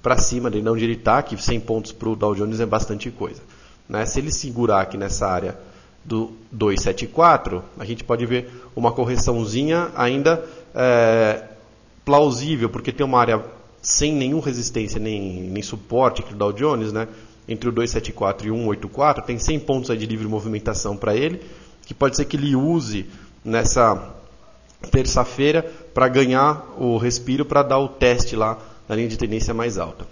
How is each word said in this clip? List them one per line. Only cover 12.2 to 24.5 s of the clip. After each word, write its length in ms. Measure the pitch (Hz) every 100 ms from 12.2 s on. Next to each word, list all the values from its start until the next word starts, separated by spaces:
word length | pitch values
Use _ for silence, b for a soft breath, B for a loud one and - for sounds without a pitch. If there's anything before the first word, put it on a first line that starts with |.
| 151 117 143 151 113
porque 200 | 107 -
tem 140 | -
uma 160 | 139 123
área 240 | 120 110 - - - _
sem 300 | - - 147
nenhuma 300 | 151 127 160
resistência 560 | 143 120 117 117 107 117
nem, 440 | 107 107 98 92
nem 200 | 92 98
suporte 600 | 101 110 - 117 131 -
que 100 | -
o 40 | 104
Dow 160 | 101
Jones, 400 | 101 147 131 110
né? 140 | 107 110 110 B B -
Entre 220 | 110 120
o 40 |
dois 180 | 113 117
sete 220 | 117 107
quatro 340 | - 98 98 101
e 40 |
o 40 |
um 120 | 113 113
oito 220 | 101 101
quatro, 340 | - 147 139
tem 160 | 110 120
cem 200 | - 156
pontos 300 | 143 135 123
aí 60 | 113
de 100 | 110
livre 200 | 110 107
movimentação 680 | 107 110 107 104 107 107 101
pra 180 | 107
ele, 260 | 87 151 175 B B B B
que 100 | -
pode 220 | - 139 -
ser 100 | 143
que 100 | 151
ele 180 | 143
use 520 | 131 143 170 120 104 92 B B B
nessa 720 | - 113 - - 117 92 - - - - -